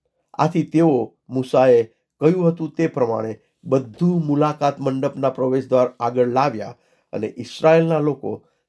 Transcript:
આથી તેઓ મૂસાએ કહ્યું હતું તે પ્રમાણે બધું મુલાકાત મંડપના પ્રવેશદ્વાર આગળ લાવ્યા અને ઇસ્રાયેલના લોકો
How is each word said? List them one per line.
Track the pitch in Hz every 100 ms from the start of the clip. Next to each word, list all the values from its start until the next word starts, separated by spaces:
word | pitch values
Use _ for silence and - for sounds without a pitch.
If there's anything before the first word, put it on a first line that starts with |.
| _ _ _
આથી | - 156 170
તેઓ | - 151 165 131 110 _ -
મૂસાએ | 127 127 143 131 120 113 _ _ _
કહ્યું | 147 185 170
હતું | 170 156 -
તે | 160
પ્રમાણે | 160 120 113 110 110 _ _
બધું | - 135 120 104 175 175 151
મુલાકાત | 143 151 147 143 139
મંડપના | 139 135 139 135 135
પ્રવેશદ્વાર | 131 127 131 120 127 123 -
આગળ | 123 123 123
લાવ્યા | 123 143 110 101 123 _ _ _
અને | 107 107 -
ઇસ્રાયેલના | 113 - 156 165 165 160
લોકો | 147 135 107 110 - _